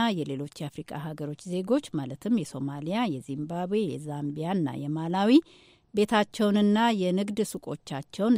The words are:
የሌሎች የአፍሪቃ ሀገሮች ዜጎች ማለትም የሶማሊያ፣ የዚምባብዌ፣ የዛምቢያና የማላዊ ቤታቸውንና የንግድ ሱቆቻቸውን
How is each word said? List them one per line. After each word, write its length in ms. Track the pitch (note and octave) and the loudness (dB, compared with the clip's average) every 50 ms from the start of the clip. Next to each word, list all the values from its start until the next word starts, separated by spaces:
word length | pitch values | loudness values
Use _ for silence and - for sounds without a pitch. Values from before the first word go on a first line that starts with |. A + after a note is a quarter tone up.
| A#3 A#3 | 2 2
የሌሎች 440 | G3+ E3+ C#3+ C#3+ C3+ C3+ C#3+ D3 - | 0 -2 -2 -4 -4 -6 -6 -8 -8
የአፍሪቃ 360 | - D#3 C#3+ - - D3+ - - D3+ | -8 -10 -8 -8 -10 -12 -10 -8 -8
ሀገሮች 420 | D3+ E3 D#3 D3+ D3+ D3 D3 - - | -8 -8 -8 -8 -8 -8 -8 -10 -8
ዜጎች 420 | F3+ F3+ F3+ F#3 F#3+ B3 D4 - - | -6 -6 -4 0 0 0 0 0 -2
ማለትም 460 | - D3+ C3+ C3 - - - G#3 A#3+ G#3 | -6 -6 -4 -6 -8 -6 -2 0 0 0
የሶማሊያ፣ 600 | D3 - - C3 C#3 C#3 C#3 C#3+ D3 E3 G3 A#3 B3 | 0 -2 -6 -6 -6 -6 -6 -6 -6 -4 -2 0 0
የዚምባብዌ፣ 760 | G3+ C#3+ B2+ - - C3+ C#3+ D3+ D3+ E3 F3 F3+ F#3 G3+ A3 G#3+ | -2 -2 -4 -6 -8 -8 -8 -6 -6 -6 -4 -4 -2 0 0 0
የዛምቢያና 840 | D#3 B2+ C#3 D3+ D3+ C#3+ C#3+ D3 C#3+ D3 D3+ D#3 E3+ G3 F#3+ D#3 B2+ B2 | -2 -4 -6 -8 -8 -6 -6 -4 -6 -4 -4 -2 -2 0 0 0 0 -2
የማላዊ 560 | C3+ C#3 C#3+ D#3 D#3+ D#3+ E3 F3+ F#3+ G3+ A3 B3+ E4 - - - - - _ _ _ _ _ - | -4 -4 -4 -4 -4 -2 -2 0 2 4 8 6 6 6 4 -10 -20 -20 _ _ _ _ _ 0
ቤታቸውንና 840 | G3+ G#3 - A#3+ G#3 G#3 - - - G#3+ G3+ G3+ G#3 G#3 G#3 G#3 A3 A#3 A#3 A3+ | 0 2 4 4 2 2 2 0 0 2 4 4 6 6 6 6 6 4 4 2
የንግድ 460 | G3 F3+ F3+ F3+ G3 G3+ G#3 G#3 G#3+ G#3 | 2 2 2 2 2 0 0 0 -2 -2
ሱቆቻቸውን 880 | - - E3 - - C#3+ - - - C3+ C3+ C#3 _ - - G3 A#3 B3 | -2 -4 -8 -8 -8 -10 -10 -8 -8 -8 -8 -8 _ -4 0 2 4 4